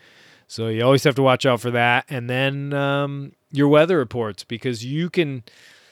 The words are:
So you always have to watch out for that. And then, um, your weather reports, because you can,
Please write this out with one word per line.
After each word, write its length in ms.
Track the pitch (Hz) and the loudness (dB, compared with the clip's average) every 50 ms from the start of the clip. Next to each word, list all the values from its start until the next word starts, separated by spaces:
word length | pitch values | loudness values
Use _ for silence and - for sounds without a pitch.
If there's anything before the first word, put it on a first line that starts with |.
| _ _ _ _ _ _ _ _ _ _ | _ _ _ _ _ _ _ _ _ _
So 200 | - - 113 113 | -10 -8 -6 -4
you 160 | 113 113 117 | -2 0 2
always 220 | 127 139 127 - | 4 4 4 4
have 100 | 151 131 | 2 2
to 80 | 127 135 | 4 4
watch 220 | 131 127 120 - | 4 4 4 2
out 160 | 139 123 117 | 0 0 0
for 100 | - 123 | -2 -2
that. 340 | 120 120 120 120 120 123 127 - | 0 2 2 4 2 2 0 -2
And 200 | 147 131 120 120 | -8 -8 -6 -4
then, 440 | 123 127 135 139 139 139 139 143 143 | -2 -2 -2 -2 -2 -4 -6 -6 -4
um, 580 | 139 139 139 139 143 143 143 143 139 139 139 - _ _ _ | -2 -2 -2 -2 -2 -4 -4 -6 -10 -12 -14 -16 _ _ _
your 160 | - 139 143 143 | 0 2 4 6
weather 320 | 147 151 160 170 185 165 | 6 6 6 4 2 0
reports, 440 | 127 117 - 123 113 107 101 - - | -2 -2 -4 -6 -6 -8 -8 -12 -12
because 400 | - 120 110 - 131 123 110 113 | -12 -12 -8 -6 -6 -6 -6 -8
you 260 | 127 139 156 170 180 | -8 -6 -4 -4 -2
can, 340 | - 185 170 143 135 127 113 - _ _ _ - - _ _ _ | -2 -2 -2 -2 -4 -10 -12 -16 _ _ _ -20 -20 _ _ _